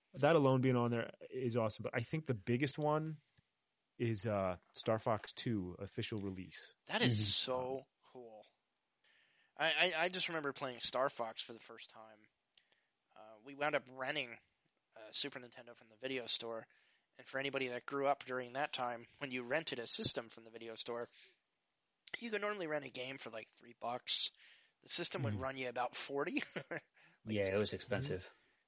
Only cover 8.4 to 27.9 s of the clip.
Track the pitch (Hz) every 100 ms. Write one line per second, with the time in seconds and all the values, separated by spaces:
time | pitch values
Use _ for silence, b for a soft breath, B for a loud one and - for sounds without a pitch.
8.4 | - _ _ _ _ _ b b b b
9.4 | b - 156 151 180 160 175 185 170 165
10.4 | 143 131 139 120 - 127 135 - 113 113
11.4 | - 113 - 113 - 113 110 107 107 _
12.4 | _ b b b b b _ - 107 110
13.4 | 117 139 147 147 127 131 131 151 123 117
14.4 | _ _ _ _ _ - 107 107 143 135
15.4 | 123 123 120 120 117 110 131 131 120 -
16.4 | 117 113 - b b b b - 127 135
17.4 | 139 135 127 120 - 139 139 143 127 127
18.4 | 123 127 151 - 123 117 117 - 143 127
19.4 | 120 147 170 123 113 - 220 - 113 -
20.4 | 113 113 117 110 - 120 120 B B B
21.4 | _ _ _ _ _ _ - - 233 208
22.4 | 208 208 165 151 135 127 127 135 123 113
23.4 | 107 - 120 117 113 123 - - - B
24.4 | B B B B - - 170 - 135 -
25.4 | 131 135 127 120 127 - - 139 160 269
26.4 | - - - 160 - b b b 110 107
27.4 | 95 98 104 95 -